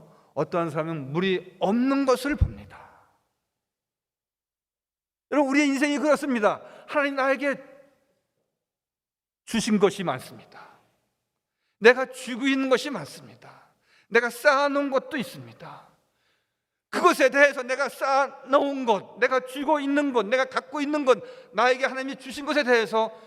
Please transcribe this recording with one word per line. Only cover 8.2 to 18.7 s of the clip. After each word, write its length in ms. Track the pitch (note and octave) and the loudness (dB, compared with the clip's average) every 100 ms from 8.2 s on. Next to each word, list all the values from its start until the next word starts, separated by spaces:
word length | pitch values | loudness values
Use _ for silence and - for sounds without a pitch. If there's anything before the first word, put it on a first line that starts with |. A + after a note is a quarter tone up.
| _ _ _ _ _ _ _ _ _ _ _ _ - | _ _ _ _ _ _ _ _ _ _ _ _ -8
주신 340 | A3+ - G#3+ | -4 0 2
것이 240 | F3 - | 2 0
많습니다. 760 | F3 C3 - A2+ - - - - _ _ _ _ _ _ _ _ _ - | -6 -6 -10 -20 -20 -20 -20 -20 _ _ _ _ _ _ _ _ _ 2
내가 260 | G#3 B3+ C4 | 6 6 2
쥐고 420 | - - A#3+ C4+ | -8 -10 -4 0
있는 220 | C4+ C4+ | 0 2
것이 200 | B3+ D4 | 0 0
많습니다. 800 | A#3 C#3 - B2+ - - - _ _ _ _ _ | -8 -10 -16 -20 -20 -20 -20 _ _ _ _ _
내가 200 | A#3 A#3+ | -2 0
쌓아놓은 640 | A#3 D4 C#4 C#4+ C#4 C#4+ | 0 4 4 4 0 0
것도 260 | C4 C4 D4+ | -2 -4 -6
있습니다. 680 | - D3+ A#2+ A2+ E3 - - _ _ _ _ _ _ _ _ _ _ | -6 -10 -18 -18 -20 -20 -20 _ _ _ _ _ _ _ _ _ _
그것에 400 | - F4 C#4+ C4+ | 2 2 4 2
대해서 340 | C#4 C#4+ C4 | 4 2 2
내가 260 | B3 C4 C4 | -4 -4 -4
쌓아놓은 960 | - C#4+ C4+ C4+ - - C#4 C#4+ | -4 0 2 0 -4 0 2 2